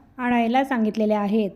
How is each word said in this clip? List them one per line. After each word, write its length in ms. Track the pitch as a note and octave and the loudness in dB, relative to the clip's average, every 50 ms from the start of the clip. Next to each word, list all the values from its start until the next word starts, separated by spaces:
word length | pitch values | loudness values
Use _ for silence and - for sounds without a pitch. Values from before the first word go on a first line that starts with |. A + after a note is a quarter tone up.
| - - _ | -20 -20 _
आणायला 460 | - B3 B3 A#3+ A#3+ A#3 A3+ A#3+ C4 C#4 | -6 -2 0 0 2 2 2 2 0 0
सांगितलेल्या 560 | C#4 C4+ A#3 A3 G#3+ G3+ A3 G#3+ G#3+ G#3+ G#3 | 0 0 0 0 0 0 0 0 0 0 0
आहेत. 300 | G#3 G3 G#3+ A3+ G#3 F#3 - | 0 0 0 0 0 -2 -6